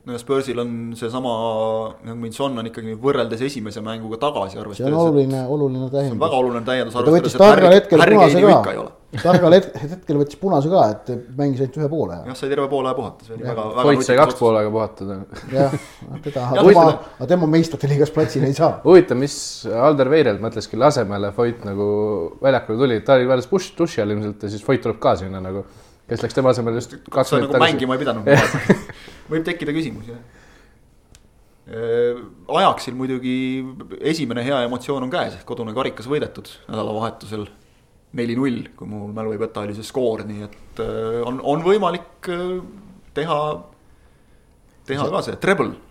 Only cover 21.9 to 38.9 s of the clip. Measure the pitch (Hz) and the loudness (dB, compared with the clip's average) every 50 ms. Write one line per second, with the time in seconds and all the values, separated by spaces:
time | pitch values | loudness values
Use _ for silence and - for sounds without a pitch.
21.9 | 104 104 104 107 107 95 82 82 - - - 139 135 120 - - 113 113 135 135 | 0 0 -2 -2 -2 -4 -6 -8 -10 -2 0 2 2 2 0 -4 -2 0 0 0
22.9 | 117 107 - - 135 127 123 127 131 127 117 - - 190 185 - - - 160 165 | 0 -2 2 4 4 4 4 4 0 0 0 0 -2 -2 -2 -4 -4 -4 -4 -2
23.9 | - - 107 104 104 104 107 104 104 - - 101 104 104 - - 135 120 - 120 | -2 -4 -2 -2 -2 -4 -4 -6 -8 -8 -10 -10 -10 -8 -2 0 -2 0 0 -4
24.9 | 110 - - 139 117 90 92 95 92 95 92 92 95 98 95 - - - - _ | -6 0 0 0 0 0 -2 -10 -10 -10 -10 -8 -8 -10 -10 -12 -18 -20 -20 _
25.9 | _ _ _ _ 117 110 117 113 - - 131 127 123 113 117 117 113 117 117 - | _ _ _ _ -8 -6 -6 -4 -2 0 2 2 2 2 0 -4 -4 -4 -6 -8
26.9 | - 135 - - - 139 131 - 151 131 123 139 143 127 156 170 151 131 131 127 | -16 -20 -20 -6 -2 -2 0 2 0 0 0 2 2 2 2 2 2 0 -2 -2
27.9 | 127 131 147 131 117 110 104 143 139 135 117 - - 143 - - 180 - - - | -2 -2 -2 -4 -4 -2 2 4 4 4 4 2 -2 -6 2 2 2 2 2 -14
28.9 | - - - - - - - - 156 160 160 170 175 170 156 147 147 160 165 143 | -18 -20 -20 -20 -20 -20 -12 -6 -6 -4 -4 -4 -6 -6 -6 -6 -4 -4 -4 -6
29.9 | 110 107 107 117 117 120 120 - _ - _ _ _ _ _ _ _ _ _ _ | -8 -12 -14 -16 -18 -18 -20 -20 _ -20 _ _ _ _ _ _ _ _ _ _
30.9 | _ _ _ _ _ - _ _ _ _ _ _ _ _ _ - - 113 117 113 | _ _ _ _ _ -20 _ _ _ _ _ _ _ _ _ -16 -10 -8 -4 -2
31.9 | 117 120 120 123 120 123 113 95 - _ - - 135 165 196 170 123 - - - | 0 0 2 0 -2 -4 -10 -18 -20 _ -12 -2 0 2 2 2 2 0 -6 -12
32.9 | 123 127 131 127 131 127 127 127 127 127 131 127 131 131 131 131 131 135 - - | -8 -8 -6 -6 -6 -6 -4 -4 -4 -4 -4 -4 -6 -6 -8 -10 -14 -16 -16 -16
33.9 | - - - 143 160 160 151 117 117 120 120 131 143 135 120 120 127 123 - - | -14 -6 -4 -4 -2 -2 -4 -4 -4 -6 -4 -2 -2 -2 -2 -2 -4 -8 -6 -6
34.9 | 143 135 127 127 131 175 135 110 98 92 - - 120 120 117 110 107 123 135 135 | -6 -6 -4 -6 -4 -4 -4 -6 -8 -12 -12 -12 -10 -8 -8 -8 -6 -4 -6 -6
35.9 | 131 - 110 123 143 151 - - - - - - - - _ - - 110 107 110 | -6 -10 -8 -4 -4 -4 -4 -6 -10 -16 -20 -20 -20 -20 _ -10 -8 -6 -6 -6
36.9 | 107 104 117 113 110 - - 98 107 107 104 - - _ _ _ _ _ _ _ | -6 -6 -6 -6 -8 -10 -16 -12 -10 -10 -12 -12 -16 _ _ _ _ _ _ _
37.9 | _ _ _ _ - 127 120 117 117 123 135 139 120 113 - - _ - - - | _ _ _ _ -8 -6 -6 -4 -2 -2 -2 -2 -4 -6 -8 -14 _ -18 -14 -14